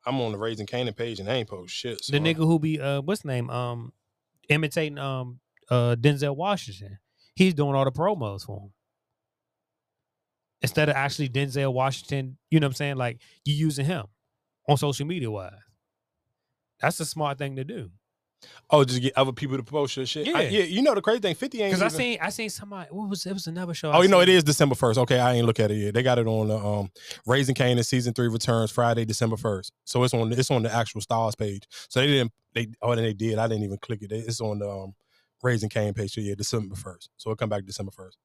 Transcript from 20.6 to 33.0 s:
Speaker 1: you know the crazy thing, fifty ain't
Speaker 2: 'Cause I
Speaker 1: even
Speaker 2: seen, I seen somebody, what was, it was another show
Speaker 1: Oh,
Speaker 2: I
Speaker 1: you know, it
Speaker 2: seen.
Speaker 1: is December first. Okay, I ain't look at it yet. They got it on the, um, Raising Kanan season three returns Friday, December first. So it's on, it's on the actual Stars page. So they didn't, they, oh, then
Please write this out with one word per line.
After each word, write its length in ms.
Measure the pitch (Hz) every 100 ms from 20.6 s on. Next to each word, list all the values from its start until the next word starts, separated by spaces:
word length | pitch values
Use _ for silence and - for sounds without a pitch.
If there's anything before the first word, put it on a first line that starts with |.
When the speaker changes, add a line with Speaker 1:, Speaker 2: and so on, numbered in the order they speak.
Speaker 1:
you 180 | 175 190
know 140 | 285 214
the 60 |
crazy 180 | 214 240
thing, 160 | 202 165
fifty 260 | 269 247
ain't 120 | 202
Speaker 2:
'Cause 80 | 185
I 40 | 196
Speaker 1:
even 100 | 156
Speaker 2:
seen, 200 | 247 233
I 100 | 175
seen 200 | - 220
somebody, 400 | - 202 196 175
what 160 | 175 208
was, 160 | 196 180
it 60 |
was 120 | 190 165
another 300 | 165 180 165
show 140 | 156
Speaker 1:
Oh, 80 | 151
Speaker 2:
I 20 |
Speaker 1:
you 60 | 185
know, 120 | 190
it 60 | 180
Speaker 2:
seen. 100 | 185
Speaker 1:
is 60 |
December 300 | 151 147 143
first. 240 | 123 123 113
Okay, 220 | 123 127
I 160 | 123 123
ain't 100 | 117
look 140 | 110
at 100 | 107
it 60 | 107
yet. 180 | 104
They 80 | 107
got 160 | 123 123
it 80 | 113
on 220 | 110 107
the, 100 | 107
um, 320 | 104 104 98 - - - -
Raising 260 | 131 131
Kanan 320 | 131 127 123 117
season 300 | 127 120 110
three 140 | 120
returns 420 | 113 - 113 110
Friday, 340 | - 120 117 110
December 320 | 110 113 110
first. 360 | 117 98 - _ -
So 180 | 127
it's 120 | 123 120
on, 180 | 113
it's 160 | 120 131
on 140 | 131
the 100 | 110
actual 280 | 113 110 110
Stars 340 | - 117 113 -
page. 300 | 107 101 - - -
So 100 | 127
they 80 | 139
didn't, 240 | 139 117 _ _ 117
they, 140 | 113 113
oh, 140 | 117
then 80 | 120